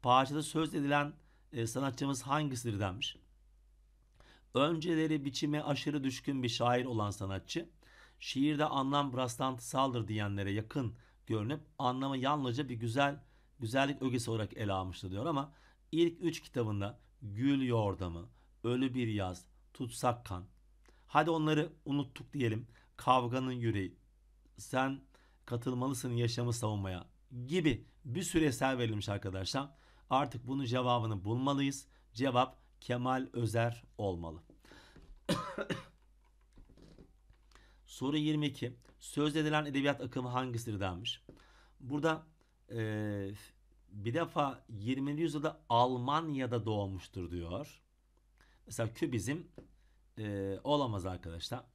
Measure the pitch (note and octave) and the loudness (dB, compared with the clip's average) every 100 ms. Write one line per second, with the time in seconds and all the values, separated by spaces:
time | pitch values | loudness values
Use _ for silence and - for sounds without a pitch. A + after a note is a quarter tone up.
0 | B2+ B2+ C3+ C#3+ D3+ D#3 D#3 D#3 C#3+ C#3+ | 8 6 6 0 -2 0 0 0 2 4
1 | D3 - - _ _ C3 A2+ B2+ C#3 B2 | 2 -4 -20 _ _ -4 -2 0 -2 -2
2 | C#3 C3+ C3+ C#3+ D3+ B2 A#2+ G2+ G2+ F#2 | -2 -2 0 0 0 -2 -2 0 -2 -2
3 | - - - _ - - - _ _ _ | -6 -8 -18 _ -20 -20 -20 _ _ _
4 | _ _ - - - B2 C#3+ E3 E3 D#3+ | _ _ -20 -20 -4 2 2 2 0 2
5 | D#3+ D#3 C#3 - D3+ D3+ D3+ C#3+ - C#3+ | 2 0 -2 -2 0 0 0 0 0 0
6 | C3+ B2 - C3+ B2 A#2 A#2+ B2 B2+ A2+ | 0 -2 -4 -2 0 2 4 4 2 0
7 | G#2 G2+ G2 F#2+ - D#3+ E3+ - - - | -2 -2 -4 -6 -4 -6 -6 -14 -20 -20
8 | - _ - C3+ C#3+ D3 D3+ C#3 C3+ C#3+ | -20 _ -6 2 2 4 2 2 2 2
9 | C#3+ B2 B2+ A#2+ C3 B2+ - C3+ C3+ B2 | 2 0 -2 0 -2 -2 -4 2 2 2
10 | G#2+ G#2+ G#2 G2+ G2 G2+ A2 - A#2+ - | -2 -2 0 0 0 -2 -2 -2 -2 -4
11 | - - - A2 G#2+ D#3 - _ C3 B2+ | -18 -20 -2 -2 0 -4 -8 _ 0 0
12 | C3+ C3+ C3 D3+ C3 A#2+ C#3+ A#2+ A#2 A#2 | 0 0 2 2 2 0 -2 -2 -2 2
13 | C#3+ D3 - - _ _ A#2 C3 C#3 C#3 | 2 2 -12 -20 _ _ -2 2 2 2
14 | C3 B2 A#2 A2+ G2+ - G#2+ F#2+ F#2 F#2 | 0 0 -2 -2 -2 -4 -2 0 -2 -6
15 | F#2+ F#2+ C#3 D3+ C#3+ - - _ _ D#3 | -8 -4 -2 -2 -2 -10 -20 _ _ 2
16 | E3+ E3 F3 D#3 - - A2+ G#2 G2+ - | 2 2 -4 -4 -6 -2 0 0 -2 -6
17 | - _ A2 G2+ C3+ C#3 B2+ A#2 G#2 F#2 | -20 _ -10 0 2 4 4 2 2 0
18 | F2+ E2+ - - - _ A2+ B2 C3+ B2+ | -4 -6 -12 -18 -20 _ 0 2 2 0
19 | A#2+ G#2 F#2 F#2 - - - - B2 - | 0 0 -2 -4 -12 -20 -20 -8 -8 0
20 | B2+ A#2+ - F2+ F#2+ - _ - - - | 2 0 -4 -8 -10 -18 _ -20 -20 -20
21 | - D3 D#3+ D#3+ D#3 D3+ D3+ - - C#3+ | 0 4 4 4 4 4 2 -4 -4 -2
22 | C3 - - D3 A#2+ A2 A#2 - - - | -2 -8 -10 0 0 0 -6 -18 -20 -6
23 | - B2+ A#2+ B2+ C3 B2+ A#2 G2+ F#2 - | 4 4 4 0 -2 -2 0 0 -2 -6
24 | - _ _ _ - - - B2+ C3+ C#3 | -20 _ _ _ -20 -20 -4 0 0 -2
25 | - - _ _ - A#2+ A#2+ B2 C3 C3 | -10 -20 _ _ -6 -4 -2 0 0 -2
26 | C3 A#2+ A#2+ A#2 A#2+ A#2 G#2+ G#2+ F#2+ F2+ | -2 0 0 2 0 0 0 -2 -2 -6
27 | - _ _ A#2+ B2 F3 D3+ A#2 - - | -10 _ _ -12 -2 2 2 2 -4 -18
28 | C#3 C3 F3+ E3+ D#3 A#2+ C3 C3 A#2+ G#2+ | -6 -4 0 4 4 2 0 2 0 0
29 | G2+ G2+ G2 F#2+ F#2+ C3+ C#3+ - - - | -2 -4 -2 -4 -2 -4 -4 -12 -20 -20
30 | - C3 C#3 A#2+ A#2+ C3+ C3 B2+ B2 B2 | 0 0 2 -4 -6 -4 0 2 4 2
31 | A2 G#2+ F#2 A#2 C3+ C#3 C#3 C#3 - - | 2 -2 0 0 2 2 0 -2 -10 -20
32 | _ G#2+ C3+ B2 C3 - - _ - B2 | _ -2 2 4 2 0 -20 _ -4 -2
33 | B2 C3 C3 A#2+ A2+ A2 A#2 A#2 - - | 2 0 -2 -2 0 2 0 -2 -14 -4
34 | G2+ F2 E2 D#2+ - - - - - - | -2 -2 -6 -10 -18 -20 -20 -20 -20 -20
35 | - - - D#3 - - - - - - | -20 -20 -4 -4 -2 -8 -6 -6 -8 -20
36 | _ _ _ _ _ - - - - - | _ _ _ _ _ -20 -20 -20 -20 -20
37 | - _ _ - _ - - - - - | -20 _ _ -20 _ -20 -20 -20 -20 -6
38 | B2+ D3+ D3+ D3+ D3 C#3 A#2+ - - - | -2 2 2 2 0 -2 -6 -8 -20 -20
39 | - - D3+ D3+ D3+ D3+ D3+ C#3 C#3 C#3 | -8 0 2 2 2 2 2 2 2 0
40 | B2+ C3 B2 B2 B2+ A#2 A#2 G#2 F#2+ F2+ | -2 -4 -2 -2 -2 -4 -4 -2 -2 -2
41 | G#2+ - _ - - - - _ B2+ D3 | -6 -8 _ -20 -20 -20 -20 _ -6 0
42 | D#3+ D#3 D#3 _ _ _ _ A2+ A2 G#2+ | 2 0 -4 _ _ _ _ -6 -4 -2
43 | G#2+ G2+ G2 G#2 - _ _ _ _ G2+ | -2 -4 -6 -8 -16 _ _ _ _ -8
44 | G2+ C3 D#3+ E3 C#3+ C3 _ A2 G#2 C3 | -2 -2 -2 0 0 -2 _ -8 -2 0
45 | C#3 D3 E3 D3+ D3 - - A#2 B2 B2+ | 0 0 -2 0 -2 -4 2 4 6 4
46 | B2 D3+ E3 C#3 B2+ A#2+ G#2+ G#2+ G2 F#2+ | 0 0 0 -2 0 -2 0 0 0 -4
47 | - - F2 F2 E2+ F#2+ D3+ - _ _ | -8 -8 -6 -6 -6 -8 -8 -16 _ _
48 | _ _ _ _ - _ - - A2+ - | _ _ _ _ -20 _ -14 -4 -4 -2
49 | D#3 B2 F#2+ D#3 - - - - _ _ | 0 0 0 -4 -6 -18 -20 -20 _ _
50 | _ - G#2+ G2+ G2 G2 - D3 C3 G2+ | _ -8 -4 -2 -2 -4 0 0 0 -2
51 | F2+ F2+ E2+ E2 - B2 - | -4 -6 -8 -10 -8 -10 -12